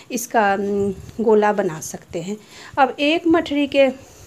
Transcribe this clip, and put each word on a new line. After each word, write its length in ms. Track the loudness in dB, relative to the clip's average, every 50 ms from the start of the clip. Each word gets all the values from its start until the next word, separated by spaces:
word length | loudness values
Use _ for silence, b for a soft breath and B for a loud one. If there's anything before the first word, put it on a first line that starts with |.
| B B
इसका, 400 | -10 -8 -8 -2 0 2 2 2 0
उम, 400 | 0 -2 -2 -2 -2 -2 -2 -4 -6 -12 -12 -8 -2
गोला 300 | 2 4 4 4 4 2 2
बना 260 | 0 -2 -4 -4 -6
सकते 400 | -10 -14 -16 -16 -16 _ -10 -10
हैं। 160 | -8 -8 -10 -10 B B B B B B B 0
अब 180 | 0 0 0 0
एक 260 | 0 0 0 2 2 2
मठरी 380 | 2 2 0 0 -2 -2 -2 0
के 220 | 2 4 4 4 2 B B B B B B